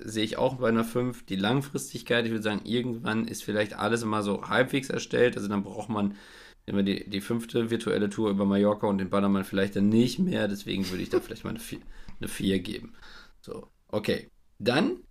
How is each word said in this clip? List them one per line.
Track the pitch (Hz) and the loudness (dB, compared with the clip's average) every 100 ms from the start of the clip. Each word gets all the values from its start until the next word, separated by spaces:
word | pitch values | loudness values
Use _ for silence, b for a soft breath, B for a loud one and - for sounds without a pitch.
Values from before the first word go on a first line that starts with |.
sehe | 107 107 | -6 -2
ich | 110 - | 0 2
auch | 131 | 0
bei | 127 117 | 2 2
einer | 113 | 4
fünf. | 113 123 123 123 | 2 0 -2 -4
Die | - | -6
Langfristigkeit, | 95 101 139 139 139 - 120 - 120 | 0 2 2 0 -6 -8 -8 0 0
ich | 113 | 2
würde | 113 | 0
sagen, | 107 104 | 0 -2
irgendwann | - 120 123 113 110 113 113 | -2 -2 -2 -4 -2 -2 -2
ist | 113 | -6
vielleicht | - 107 104 | -2 0 0
alles | - 107 117 | 0 0 2
mal | 110 107 | 0 0
so | 101 98 - | 0 -2 0
halbwegs | 107 131 139 - | 2 2 0 -2
erstellt. | 117 - 120 123 | -4 0 4 4
Also | - 101 | 2 -2
dann | 101 | -2
braucht | 98 104 104 | -2 -6 -4
man | 104 101 101 B B B B | 0 0 -2 B B B B
immer | - 101 | -2 2
die, | 98 98 98 | 2 0 -2
die | 98 | -6
fünfte | - 117 117 123 113 | -2 -4 -2 -2 0
virtuelle | 113 - - 101 | 0 0 0 0
Tour | 110 107 | 0 0
über | 98 | 2
Mallorca | 98 98 104 104 107 | 4 6 4 4 0
und | 98 | 0
den | 92 | 0
Ballermann | 101 101 98 | 2 2 2
vielleicht | 95 98 101 | 0 0 0
dann | 101 104 | 2 4
nicht | 113 131 - | 6 4 2
mehr. | 180 110 104 | 0 0 0
Deswegen | 101 - 98 90 | -2 -4 -4 -2
würde | 92 | -4
ich | - | 0
da | - | -2
vielleicht | - - | -2 -10
mal | 98 | -8
eine | - | -10
vier, | - - - B B B | -10 -12 -14 B B B
eine | - | -8
vier | - 95 95 | -2 0 0
geben. | - - - - B B B - | -2 -10 -12 -18 B B B -20
So, | - 113 - _ _ | -14 -14 -14 _ _
okay. | 107 107 - - _ _ - | -4 0 -2 -4 _ _ -4
Dann | 113 139 285 370 - | 2 4 2 0 -8